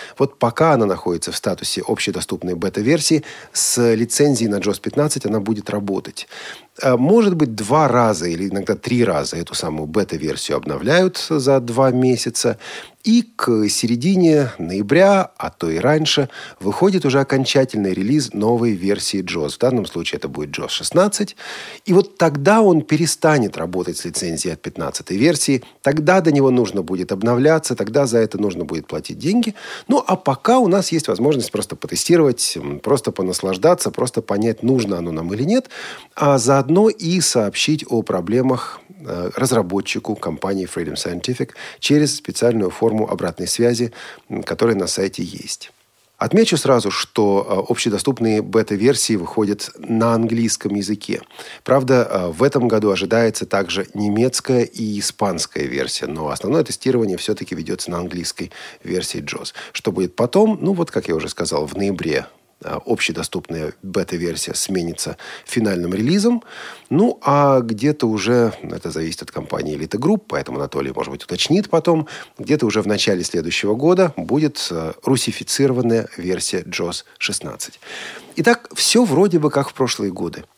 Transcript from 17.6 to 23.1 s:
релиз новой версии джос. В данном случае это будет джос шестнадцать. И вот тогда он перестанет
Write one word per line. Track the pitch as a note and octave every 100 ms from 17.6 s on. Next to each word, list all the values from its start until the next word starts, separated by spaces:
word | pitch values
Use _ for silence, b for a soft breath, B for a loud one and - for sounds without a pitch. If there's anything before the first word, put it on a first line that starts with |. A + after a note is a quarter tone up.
| C3 G#2+ G2
релиз | F2+ G2 D3+ B2+
новой | G#2 G#2+ A#2+ A#2
версии | G2 F#2+ G2+ - G2
джос. | F2+ F2 D2 -
В |
данном | B2 B2+ F#2
случае | - E2 D2
это | D2+
будет | C#2+ D2
джос | C#2+ -
шестнадцать. | - - E3 G3+ - G#3 B B B B B -
И |
вот | F3+ G3+ -
тогда | E3 C#3+ C#3 G#3+
он | G#3+ E3
перестанет | - D3+ E3